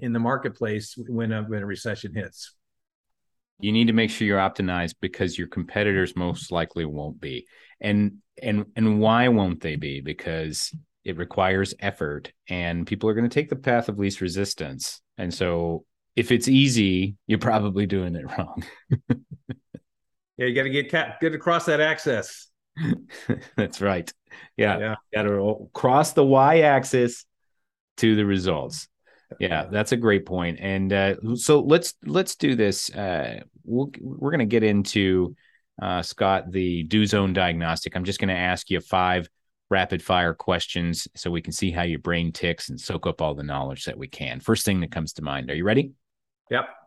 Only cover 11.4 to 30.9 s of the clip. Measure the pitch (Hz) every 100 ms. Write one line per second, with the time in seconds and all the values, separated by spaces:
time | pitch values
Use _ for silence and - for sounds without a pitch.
11.4 | 95 95 98 - 98 - 76 73 - _
12.4 | - 90 87 85 85 104 110 110 117 147
13.4 | 151 135 135 120 113 104 98 98 92 95
14.4 | 101 - 76 67 - - _ - 90 -
15.4 | 90 85 85 82 - _ _ - 113 120
16.4 | 135 135 139 117 98 92 98 101 - 107
17.4 | 117 107 104 95 101 98 90 85 67 -
18.4 | 90 - - - - 139 - 123 - -
19.4 | - 123 _ - _ _ _ _ _ -
20.4 | 127 123 135 139 139 160 - - 160 156
21.4 | 175 170 170 147 156 151 151 113 - -
22.4 | - _ _ - 160 - - - - -
23.4 | - - 101 - 101 92 82 - _ -
24.4 | - - 107 95 107 107 _ 107 104 101
25.4 | 101 107 - - 127 135 160 - 139 135
26.4 | 135 165 151 135 135 127 120 - - _
27.4 | _ _ _ _ _ - 113 107 101 98
28.4 | 90 80 65 - - _ _ _ _ -
29.4 | 95 80 73 104 104 120 117 98 - 90
30.4 | 87 82 98 98 95